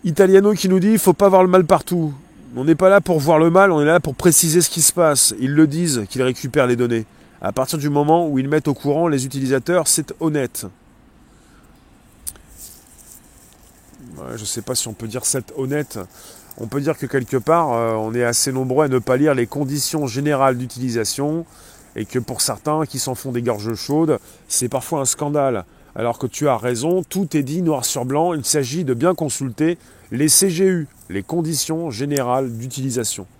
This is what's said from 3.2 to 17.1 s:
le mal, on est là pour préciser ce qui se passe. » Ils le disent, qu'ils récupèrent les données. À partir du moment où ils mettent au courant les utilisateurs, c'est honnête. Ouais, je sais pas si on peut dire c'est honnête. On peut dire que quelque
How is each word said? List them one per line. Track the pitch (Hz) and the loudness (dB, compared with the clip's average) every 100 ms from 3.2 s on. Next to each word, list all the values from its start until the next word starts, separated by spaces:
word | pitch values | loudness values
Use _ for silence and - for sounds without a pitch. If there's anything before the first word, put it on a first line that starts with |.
| 139 156 | 4 4
le | 165 | 6
mal, | 175 196 | 6 4
on | 156 | 4
est | 147 | 4
là | 170 | 2
pour | 156 131 | 0 2
préciser | 175 156 165 170 | 2 4 2 2
ce | 165 | 2
qui | 170 | 0
se | 156 | 0
passe. » | 175 160 139 - 104 | 2 2 2 0 0
Ils | 127 | 0
le | 147 156 | 4 4
disent, | 156 175 127 101 | 2 -2 -2 -4
qu'ils | 127 | -2
récupèrent | 127 123 139 147 123 | -2 -2 -2 0 2
les | 120 | 2
données. | 123 113 110 - - - | 0 -2 -4 -16 -20 -10
À | 95 | -6
partir | 107 131 160 | -4 -4 -2
du | 147 | -2
moment | 143 147 165 165 | 0 2 2 2
où | 135 | -2
ils | 135 | 0
mettent | 151 151 | 0 0
au | |
courant | 135 143 143 170 | -2 -2 0 0
les | 143 131 | 0 -4
utilisateurs, | 135 135 135 127 175 151 | -4 0 -2 2 0 2
c'est | - 147 - | -2 -4 -4
honnête. | 156 147 123 - 101 - _ _ _ _ _ _ _ - - - _ _ _ _ - - - - - - - - - - - - - - - _ - - 123 76 | -2 -2 -4 -6 -12 -16 _ _ _ _ _ _ _ -20 -20 -20 _ _ _ _ -14 -14 -20 -20 -20 -20 -20 -20 -20 -20 -20 -20 -20 -20 -20 _ -20 -20 -20 -16
Ouais, | 67 117 | -14 -10
je | 104 | -8
sais | 117 | -8
pas | 113 | -6
si | 127 113 | -6 -6
on | |
peut | 104 113 | -8 -8
dire | 120 - | -6 -4
c'est | 135 - - | -4 -6 -8
honnête. | 131 147 147 110 92 - - - - - | -4 -4 -4 -10 -14 -18 -20 -20 -20 -12
On | 113 | -6
peut | 135 | -4
dire | 143 - | -2 -4
que | |
quelque | 131 | -2